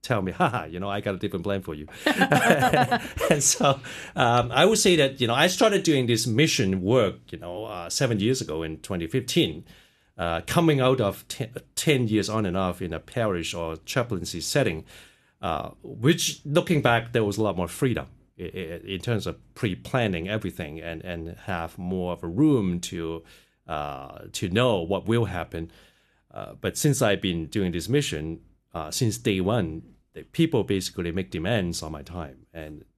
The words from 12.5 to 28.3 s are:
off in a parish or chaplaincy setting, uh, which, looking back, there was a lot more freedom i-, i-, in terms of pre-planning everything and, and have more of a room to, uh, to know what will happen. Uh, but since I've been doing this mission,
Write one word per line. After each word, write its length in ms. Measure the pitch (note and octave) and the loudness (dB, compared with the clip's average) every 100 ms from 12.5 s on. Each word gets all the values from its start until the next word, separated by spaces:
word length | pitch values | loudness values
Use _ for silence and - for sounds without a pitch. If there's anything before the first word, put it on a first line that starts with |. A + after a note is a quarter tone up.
| F2+ | 0
off 240 | F#2 F2 | 0 -2
in 100 | F#2 | -6
a 80 | D#2+ | -8
parish 540 | - - A2 F2+ E2 | -6 -2 -2 -2 -4
or 240 | F#2 E2 D#2+ - | -6 -6 -8 -4
chaplaincy 560 | C3+ A#2 G2 D#2+ F2 | -2 -2 -4 -6 -8
setting, 420 | - D3+ A#2+ D#2+ - - - _ _ _ | -2 0 0 -2 -10 -20 -20 _ _ _
uh, 280 | F2+ D#2 - - | -4 -4 -6 -12
which, 580 | - G#2 B2 F3+ - - | -16 -2 2 2 0 -6
looking 380 | D3 D3+ F3 D#3+ | 0 0 4 2
back, 320 | B2 A#2 A#2 | 4 4 2
there 100 | A#2+ | 0
was 140 | G#2 G2+ | 2 2
a 60 | |
lot 120 | G#2+ F2+ | 0 0
more 120 | E2+ | -4
freedom 400 | - C3+ G2+ C#2 - _ _ | 0 0 0 -6 -16 _ _
i-, 40 | |
i-, 380 | F2+ F2+ E2 F2 | -12 -10 -10 -12
in 160 | - F#2+ | -8 -8
terms 280 | G#2 A2 F#2 | -2 -2 -2
of 100 | - - | -10 -14
pre-planning 720 | - A2+ F2 - C3 A2+ F2 F2+ | -4 -4 -4 -4 0 0 0 -2
everything 520 | A2 F#2+ - D#2 D#2+ | -4 -4 -8 -10 -10
and, 220 | E2+ E2 | -10 -10
and 340 | F#2 E2+ E2 F2 - | -8 -8 -10 -12 -6
have 320 | F2+ E2 - | -6 -6 -8
more 360 | F2+ F#2 F2+ | -6 -4 -4
of 100 | E2+ | -6
a 40 | E2+ | -6
room 520 | F2 D3+ C3+ G2 F2 | 2 4 4 2 -2
to, 440 | F2 F2+ E2 E2 - - _ _ - | -4 -8 -6 -8 -12 -20 _ _ -8
uh, 520 | D#2+ D2 C#2 C#2 - - | -6 -6 -10 -14 -16 -12
to 180 | - F#2+ | -6 0
know 300 | F#2 B2+ G2+ | 2 4 2
what 240 | E2 F#2+ F2+ | 0 -2 2
will 180 | A#2 G#2 | 0 2
happen. 460 | F2 D#2+ E2 E2 - - _ _ _ _ | -4 -6 -8 -10 -14 -20 _ _ _ _
Uh, 200 | - G1+ - | -14 -14 -6
but 180 | - - | -6 0
since 240 | D3+ C#3 | 2 4
I've 200 | A2+ G2 | 2 2
been 240 | F#2+ E2+ D#2 | 0 -2 -2
doing 260 | A2 F#2 | -2 0
this 160 | E2+ E2 | -2 0
mission, 540 | C#3 C#3+ D#2 D#2 | 0 0 -4 -6